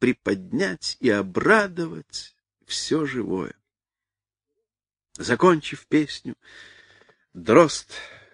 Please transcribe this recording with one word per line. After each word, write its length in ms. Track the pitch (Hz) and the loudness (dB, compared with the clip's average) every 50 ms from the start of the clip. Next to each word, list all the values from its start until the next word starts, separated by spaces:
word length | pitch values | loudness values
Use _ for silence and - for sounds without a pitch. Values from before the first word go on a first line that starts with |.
приподнять 960 | - 123 120 - _ - 101 95 92 92 104 135 196 - - - - - - - | 0 0 0 0 _ -2 -2 -2 -4 -6 -4 -2 -2 -2 -4 -6 -8 -10 -10 -2
и 100 | - 123 | 0 2
обрадовать 1300 | 104 104 98 95 90 113 117 151 208 226 202 196 175 175 170 160 170 156 - - - - - - _ _ _ _ _ _ _ | 2 2 0 -2 -4 -2 2 4 4 4 4 0 -4 -8 -8 -8 -8 -12 -16 -14 -16 -16 -16 -16 _ _ _ _ _ _ _
все 400 | _ - - - - - 160 156 | _ -10 -8 -4 -2 -2 -2 -2
живое. 480 | 139 131 123 104 90 87 92 80 - - - _ _ _ _ _ _ _ _ _ _ _ _ _ _ _ _ _ _ _ _ _ _ _ _ _ _ _ _ _ _ _ - | -2 -4 -6 -4 -4 -4 -4 -4 -6 -10 -16 _ _ _ _ _ _ _ _ _ _ _ _ _ _ _ _ _ _ _ _ _ _ _ _ _ _ _ _ _ _ _ -10
Закончив 680 | 85 - 120 113 - 185 175 156 - - - - - | -2 -2 0 4 6 6 4 4 0 -6 -12 -12 -8
песню, 500 | _ - 151 151 139 - - - 131 117 - _ - - - - - - - - _ _ _ _ _ _ _ _ _ _ | _ 0 0 0 0 -6 -12 -12 -14 -14 -14 _ -20 -20 -20 -20 -20 -20 -20 -20 _ _ _ _ _ _ _ _ _ _
дрозд 580 | 90 85 90 110 156 170 147 - - - - - - - - - - - _ | -10 0 4 6 6 6 6 4 -4 -10 -12 -16 -16 -16 -16 -20 -20 -20 _